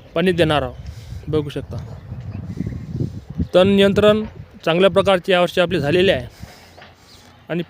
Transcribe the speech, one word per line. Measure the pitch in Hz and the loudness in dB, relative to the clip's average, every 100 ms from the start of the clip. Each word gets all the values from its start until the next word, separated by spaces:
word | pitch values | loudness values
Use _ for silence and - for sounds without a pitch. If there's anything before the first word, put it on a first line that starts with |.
| - | -8
पाणी | 160 185 | -2 0
देणार | 175 156 151 | 2 2 2
आहोत, | 127 117 - - - - - | -2 -8 -14 -16 -14 -14 -4
बघू | 151 147 | -4 -4
शकता. | 139 - - - - - - - - - - - - - - - - - - - | -8 -10 -10 -12 -14 -14 -14 -12 -12 -10 -8 -8 -8 -8 -6 -6 -8 -10 -6 0
तण | 180 190 | 4 4
नियंत्रण | 196 196 202 208 214 214 - - - | 6 4 4 4 4 0 -12 -20 -8
चांगल्या | - 165 190 | -2 4 4
प्रकारचे | 196 190 185 185 | 4 2 2 2
यावर्षी | 180 175 - | 2 2 0
आपले | 175 180 | 0 0
झालेले | 139 170 190 | 0 2 4
आहे | 139 120 - - - - - - - - - - - - | 2 -2 -16 -20 -20 -20 -20 -20 -20 -20 -20 -20 -18 -8
आणि | 165 165 | -6 -2